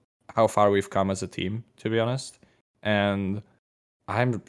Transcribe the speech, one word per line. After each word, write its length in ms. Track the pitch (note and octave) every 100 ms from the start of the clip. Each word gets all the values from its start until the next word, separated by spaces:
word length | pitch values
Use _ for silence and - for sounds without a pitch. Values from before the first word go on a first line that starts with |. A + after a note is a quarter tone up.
| _ _ - -
how 120 | A2+
far 220 | - G#2
we've 200 | G2+ -
come 200 | G2 G2
as 140 | F#2+
a 40 | F#2
team, 360 | - F2+ A2 - _
to 120 | A2
be 100 | A2+
honest. 380 | A2+ C3+ - - _ _ _ _
And 580 | G#2 G#2 G2+ G2+ F#2+ G2+ - _ _ _ _ _ -
I'm, 320 | G#2+ B2 A2